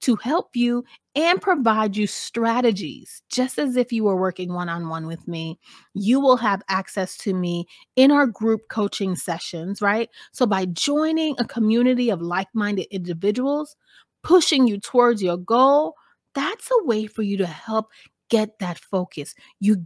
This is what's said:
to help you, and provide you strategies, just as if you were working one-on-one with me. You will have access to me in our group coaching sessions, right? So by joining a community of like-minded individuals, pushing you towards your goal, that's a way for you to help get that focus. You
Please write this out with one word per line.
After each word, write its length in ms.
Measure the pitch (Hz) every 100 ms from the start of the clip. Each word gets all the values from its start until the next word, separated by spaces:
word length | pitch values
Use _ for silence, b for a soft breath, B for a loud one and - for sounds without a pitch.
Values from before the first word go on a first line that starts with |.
to 160 | - 220
help 360 | 240 320 -
you, 300 | 240 240 240 247 b _ 277
and 260 | 330 359
provide 540 | - 339 226 220 214 202
you 100 | 208
strategies, 1160 | - - 240 226 233 240 190 160 98 - - -
just 280 | - 254 -
as 200 | 285 254
if 160 | 240
you 100 | 226
were 140 | 208 185
working 360 | 185 185 180
one-on-one 540 | 175 175 170 165 160 160
with 180 | 165 -
me. 280 | 170 165 - b b b
You 260 | 190 202 262
will 160 | 277 247
have 260 | 226 196 -
access 480 | 190 190 - 185 -
to 140 | 208
me 340 | 185 175 175 170 b b -
in 160 | 269
our 160 | 294 269
group 400 | 202 220 220 -
coaching 460 | - 202 - 196 180
sessions, 680 | - 170 - 165 175 202
right? 280 | 202 220 233 B B
So 120 | - 208
by 200 | 190 185
joining 720 | 165 - 294 311 320 311 277
a 60 | -
community 640 | 240 214 233 247 254 240
of 120 | 175
like-minded 680 | 170 175 196 220 208 202 -
individuals, 840 | 196 175 165 196 214 269 294 302 - b b b _
pushing 440 | - 349 - 285 247
you 100 | 202
towards 460 | - 247 240 220
your 140 | 180 175
goal, 580 | 175 233 269 285 320 - b b _ 277
that's 340 | 294 440 -
a 140 | 508
way 240 | 330 220 214
for 140 | -
you 160 | 202 196
to 100 | 175
help 400 | 151 - 220 220 b b _ -
get 300 | 220 214 -
that 180 | 180 170
focus. 560 | - 190 180 - 143 - b b
You 180 | 202 202